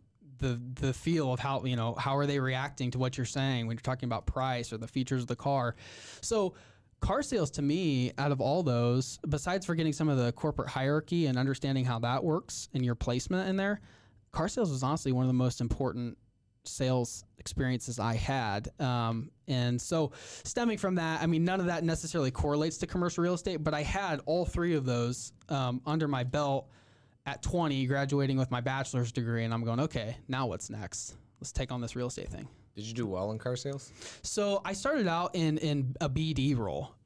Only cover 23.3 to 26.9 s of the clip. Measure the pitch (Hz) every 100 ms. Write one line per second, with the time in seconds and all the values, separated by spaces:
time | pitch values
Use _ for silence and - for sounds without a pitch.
23.3 | 175 196 165 156 151 147 196 196 147 147
24.3 | 170 160 180 175 156 131 120 120 127 -
25.3 | - - 143 127 123 - 160 151 135 127
26.3 | 147 143 135 - - -